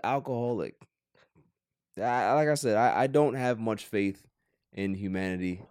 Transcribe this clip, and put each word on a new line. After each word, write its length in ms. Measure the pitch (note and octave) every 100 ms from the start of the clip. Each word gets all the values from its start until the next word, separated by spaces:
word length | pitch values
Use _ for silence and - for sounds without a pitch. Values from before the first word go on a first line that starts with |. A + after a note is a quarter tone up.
alcoholic. 720 | - C#3 C3+ A#2+ A#2+ A#2 C#2+ - - _ _ _ _ _ _ _ _ _ _ -
I, 360 | A2+ B2 G#2
like 140 | C#3+ D3+
I 60 |
said, 240 | C#3+ C3 G#2+
I, 240 | A#2+ G2
I 40 | C3
don't 260 | D3 D3
have 260 | C3 B2+ A#2
much 260 | A2+ G#2+ -
faith 400 | G#2 G2+ G2 _ _ _ _ _
in 220 | - G2
humanity 680 | F#2+ G2 F#2+ F#2+ F#2 F2+ F2+ -